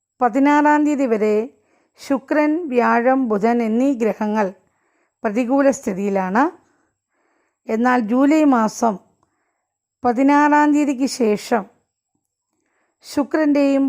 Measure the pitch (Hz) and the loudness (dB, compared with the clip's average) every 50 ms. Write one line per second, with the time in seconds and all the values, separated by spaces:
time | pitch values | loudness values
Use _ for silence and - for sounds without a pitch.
0 | _ _ _ - 247 240 202 277 269 285 294 294 294 302 302 302 302 294 302 262 | _ _ _ -4 -4 -2 0 2 2 2 2 4 2 2 2 2 2 0 0 -2
1 | 277 240 220 208 214 214 208 214 226 285 - _ _ _ _ _ _ _ _ _ | -2 -2 0 0 0 0 0 -2 -2 -6 -10 _ _ _ _ _ _ _ _ _
2 | - - 277 247 - - 302 302 302 302 302 339 359 285 247 240 226 226 226 233 | -6 -4 -4 -4 -4 -2 -2 0 0 0 -2 -4 -4 -2 -2 0 0 2 0 2
3 | 233 254 262 269 262 226 214 202 185 226 240 240 233 220 220 233 254 277 285 220 | 2 2 0 0 0 -2 -2 0 0 0 0 0 0 0 0 0 0 0 0 0
4 | 233 208 190 - 214 214 208 220 208 185 196 - _ _ _ _ _ _ _ _ | -2 -4 -2 -4 -4 -4 -2 -2 -2 -4 -6 -10 _ _ _ _ _ _ _ _
5 | _ _ _ _ - 226 202 233 254 226 269 277 277 269 262 269 - 240 190 175 | _ _ _ _ -8 -4 -2 -2 -2 0 0 2 2 2 0 -2 -4 -8 -6 -4
6 | 202 202 196 190 190 185 185 226 277 349 - - _ _ _ _ _ _ _ _ | -4 -4 -2 -2 -4 -2 0 0 0 0 -2 -8 _ _ _ _ _ _ _ _
7 | _ _ _ _ _ _ _ _ _ _ _ _ _ - 226 220 240 254 254 247 | _ _ _ _ _ _ _ _ _ _ _ _ _ -6 -4 -2 0 0 0 0
8 | 226 202 240 254 277 277 311 311 311 285 262 233 214 214 - - - 226 196 - | 0 0 2 2 4 4 4 4 4 4 2 2 0 -2 -2 -2 -2 -2 -2 -4
9 | - _ _ _ _ _ _ _ _ _ _ _ _ _ _ _ _ _ _ _ | -10 _ _ _ _ _ _ _ _ _ _ _ _ _ _ _ _ _ _ _
10 | - 247 233 226 277 277 285 285 294 294 294 294 294 302 294 294 294 269 285 233 | -4 -2 0 2 2 2 4 4 4 4 4 2 2 2 2 2 0 0 -2 -2
11 | 277 247 - - 240 214 208 - - - 240 220 185 - _ _ _ _ _ _ | -4 -4 -2 -2 -2 -2 -2 -2 -2 -4 -4 -4 -4 -8 _ _ _ _ _ _
12 | _ _ _ _ _ _ _ _ _ _ _ _ _ _ _ _ _ _ _ _ | _ _ _ _ _ _ _ _ _ _ _ _ _ _ _ _ _ _ _ _
13 | _ - - 294 277 285 - 311 311 294 285 285 285 277 277 269 277 | _ -8 -4 -4 -4 -2 -2 0 0 0 2 2 2 2 2 0 0